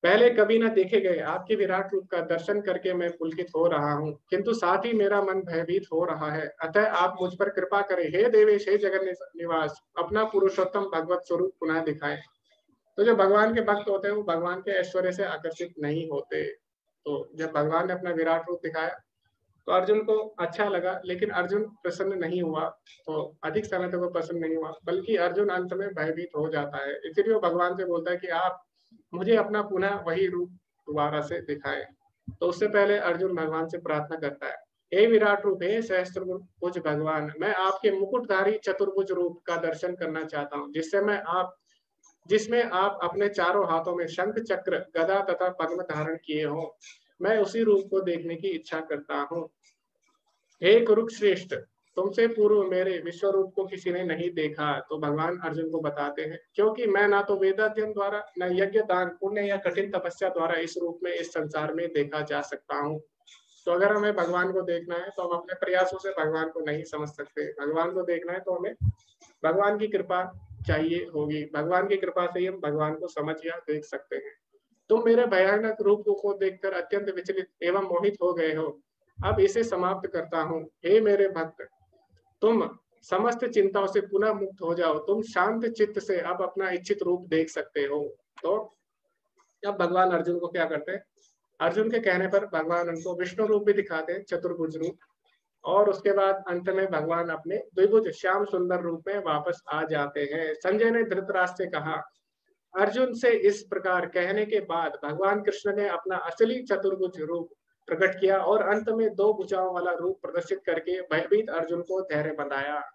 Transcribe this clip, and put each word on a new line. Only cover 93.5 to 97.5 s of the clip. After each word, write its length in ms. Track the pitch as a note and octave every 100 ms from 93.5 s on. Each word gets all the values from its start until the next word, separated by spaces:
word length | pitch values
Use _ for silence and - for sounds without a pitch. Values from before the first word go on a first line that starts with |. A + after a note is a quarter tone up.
| G#3
भी 80 | G#3
दिखाते 400 | G3+ E3+ E3 D#3+
हैं, 120 | F#3
चतुर्भुज 520 | G#3 E3+ E3+ E3+ D#3+ D#3+
रूप, 220 | E3 - _ _ _ _ _ _
और 260 | D#3 F#3 G#3
उसके 220 | G3 G3+
बाद 320 | G3 G3 F#3+ F#3+
अंत 200 | F3 F3+
में 160 | F#3+ F#3+
भगवान 420 | E3 D#3 E3+ E3+
अपने 280 | D#3 D#3